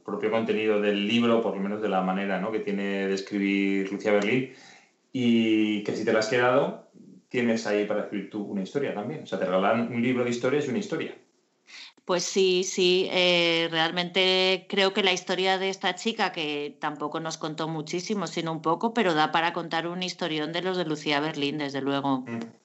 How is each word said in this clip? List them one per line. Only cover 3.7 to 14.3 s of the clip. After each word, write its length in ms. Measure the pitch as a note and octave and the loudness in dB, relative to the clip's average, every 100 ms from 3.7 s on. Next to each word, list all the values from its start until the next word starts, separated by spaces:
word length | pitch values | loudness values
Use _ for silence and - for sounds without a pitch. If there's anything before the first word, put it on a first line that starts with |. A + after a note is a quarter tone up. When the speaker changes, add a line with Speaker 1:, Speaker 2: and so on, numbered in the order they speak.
| G2 F#2+ | 0 -2
Speaker 1:
Lucía 220 | G2 G#2+ | -2 2
Berlín, 400 | G#2 G#2 B2+ C3 - - - _ _ _ | 2 2 0 -2 -10 -20 -20 _ _ _
y 680 | C3 A#2+ A#2 A2+ A2 G#2+ G#2+ | 0 4 4 4 4 4 0
que 100 | G#2 - | -2 -2
si 80 | |
te 80 | A2+ | 2
la 60 | A2 | 2
has 100 | A2 | 2
quedado, 600 | B2 B2 C3 F3+ - - - - - _ | 2 4 4 2 -2 -14 -20 -20 -20 _
tienes 360 | B2+ A#2+ A2+ G#2+ | 0 2 2 2
ahí 200 | G#2 G2+ | 0 0
para 160 | G#2 | -2
escribir 260 | G2 G#2 F#2+ | -4 -6 -6
tú 140 | G#2+ | -8
una 180 | G2+ G2+ | -6 -6
historia 300 | F#2 C#3+ B2+ | -4 -4 -4
también. 300 | F#2+ A2 D3 | -4 -6 -8
O 40 | - | -8
sea, 120 | A2+ | -4
te 80 | F#2 | 0
regalan 440 | F#2 G2+ A#2 A#2 | 2 2 2 0
un 80 | A#2+ | 0
libro 220 | B2+ B2 | 0 2
de 60 | A#2+ | 0
historias 360 | A#2 B2+ D3 C3+ | 0 0 0 0
y 40 | |
una 80 | A2 | -2
historia. 360 | - D#3 G#2+ - _ _ _ _ _ - - - | -4 -4 -6 -10 _ _ _ _ _ -20 -20 -14
Speaker 2:
Pues 200 | - F3+ | -2 -2
sí, 400 | F3+ G3+ F#3+ F3+ | 0 4 4 4
sí, 440 | F#3 - F3+ F3+ - | 0 2 4 4 2
eh, 560 | F#3 F3+ F3 E3+ E3 E3 | 2 4 4 4 2 0
realmente 960 | E3 D#3+ F3 F3+ F3+ F#3 | 2 0 0 -2 2 4